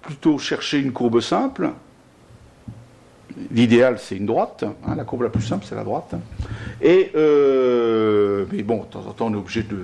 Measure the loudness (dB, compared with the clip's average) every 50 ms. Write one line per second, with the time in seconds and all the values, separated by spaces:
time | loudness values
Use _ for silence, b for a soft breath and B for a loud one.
0 | -14 -14 -16 0 2 2 2 2 -2 -4 -6 -4 -4 -2 -2 0 0 -2 -2 0
1 | -2 2 2 2 2 2 -2 0 0 -2 -4 -4 -4 -4 -4 -8 -18 -20 _ _
2 | _ _ _ _ -20 _ -20 -20 -20 -20 _ _ -20 -18 -18 -18 -20 -20 -20 -20
3 | -20 -20 -20 _ -20 -20 -16 -16 -12 -4 2 2 4 6 6 6 6 6 2 -2
4 | -6 -10 -8 -6 -2 -2 0 0 -2 -4 -4 -8 -8 -8 -8 -8 -8 -6 -6 -6
5 | -6 -8 -4 -4 -4 -2 -2 -2 -2 -2 -4 -6 -6 -8 -10 -8 -6 -6 -6 -6
6 | -6 -8 -10 -10 -10 -12 B B B B B B B B B B 4 6 6 6
7 | 4 2 2 2 4 4 6 6 4 4 4 4 4 4 2 2 2 2 2 2
8 | 2 4 4 4 4 2 2 -2 -2 -4 -4 -6 -2 -2 -2 -4 -4 -10 -14 -14
9 | -14 -14 -8 -4 -4 -2 -2 -4 -6 -6 -6 -6 -4 -4 -6 -10